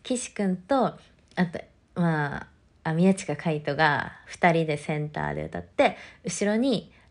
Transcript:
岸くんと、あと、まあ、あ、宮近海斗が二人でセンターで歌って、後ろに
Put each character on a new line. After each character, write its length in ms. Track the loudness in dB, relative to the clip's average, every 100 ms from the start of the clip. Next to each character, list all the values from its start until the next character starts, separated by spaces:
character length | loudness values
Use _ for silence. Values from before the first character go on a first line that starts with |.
岸 300 | -6 -6 -6
く 120 | -4 -2
ん 100 | -2
と、 420 | 0 2 2 -2 -16 _ _ -2
あ 100 | -2
と、 140 | -2 -14 _ _ -2
ま 480 | 0 0 -2 -6
あ、 40 | -12 _ _ _
あ、 100 | -4
宮 200 | 4 4
近 220 | 4 -2 -4
海 240 | -2 -2
斗 160 | -2 2
が 380 | 2 2 -2 -12 -20
二 260 | 0 2
人 140 | 4 2
で 120 | -2
セ 200 | -2 -4
ン 120 | -4
タ 180 | -4 -4
ー 60 |
で 100 | -4 -6
歌 140 | -8
っ 20 |
て、 360 | -6 2 2 2 -10 -12
後 280 | -10 -2 0
ろ 40 | 2
に 340 | 2 0 -4 -16 -20